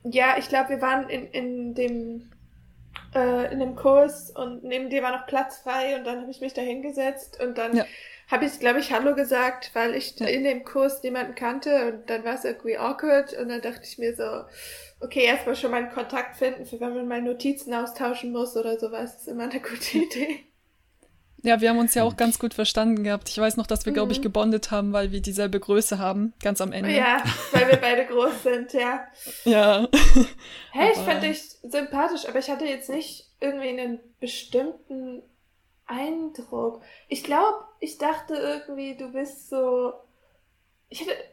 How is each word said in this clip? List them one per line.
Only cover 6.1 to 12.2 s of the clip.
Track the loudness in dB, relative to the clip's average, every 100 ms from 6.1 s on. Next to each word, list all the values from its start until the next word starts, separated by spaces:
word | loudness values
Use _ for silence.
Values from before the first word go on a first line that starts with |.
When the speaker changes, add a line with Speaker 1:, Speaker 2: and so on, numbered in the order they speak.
| -8
Speaker 1:
hab | -10
ich | -10
mich | -8
da | -6
hingesetzt | -6 -6 -6 -4 -4 -4 -12 -8
und | -6 -4
dann | 0 2
Speaker 2:
Ja. | 0 -8 -20 -20 _
Speaker 1:
hab | -2
ich, | -2 0
glaub | 2 2
ich, | 2
Hallo | 0 2
gesagt, | 2 2 2 2 -2 -8
weil | -2 0 -2
ich | -6 -4
Speaker 2:
Ja. | -2
Speaker 1:
in | 0 0
dem | 0
Kurs | -2 2 2 0
niemanden | -6 -4 -6 -4
kannte | -4 -4 2 2 2
und | -4 -6
dann | -6